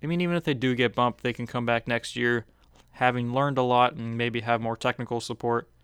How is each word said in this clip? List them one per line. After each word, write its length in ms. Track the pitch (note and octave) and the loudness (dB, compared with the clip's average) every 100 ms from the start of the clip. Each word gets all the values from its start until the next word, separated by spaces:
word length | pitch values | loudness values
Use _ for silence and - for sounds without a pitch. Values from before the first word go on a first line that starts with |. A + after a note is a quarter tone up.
I 20 | D3 | -4
mean, 140 | F3 | -2
even 160 | F3 F3 | 0 -2
if 80 | |
they 100 | D#3+ | -2
do 220 | C3 C3 B2 | 0 0 2
get 180 | A#2+ | 2
bumped, 300 | A#2 B2 A2 | 2 0 0
they 80 | B2 | -4
can 160 | A#2 A#2+ | -4 -6
come 180 | B2 A#2+ | -4 0
back 220 | A#2 A#2+ | 0 0
next 300 | A#2 - A#2+ | -4 -4 -2
year 280 | A#2+ A#2+ - _ _ _ _ | 0 0 -2 _ _ _ _
having 420 | - B2+ B2 A#2+ | 0 0 2 0
learned 240 | B2 C#3+ C3 | 0 0 2
a 40 | |
lot 320 | B2 B2 B2 | 4 6 4
and 240 | B2 A2+ A#2 | 2 -6 -2
maybe 240 | A#2+ A#2 | -2 -2
have 180 | A2+ A#2 | 0 0
more 160 | A2+ A2+ | 0 -2
technical 460 | B2+ A#2+ A#2+ A#2 | -2 -2 -4 -6
support 480 | - A#2+ A#2+ A#2 - _ | -6 -6 -2 -2 -4 _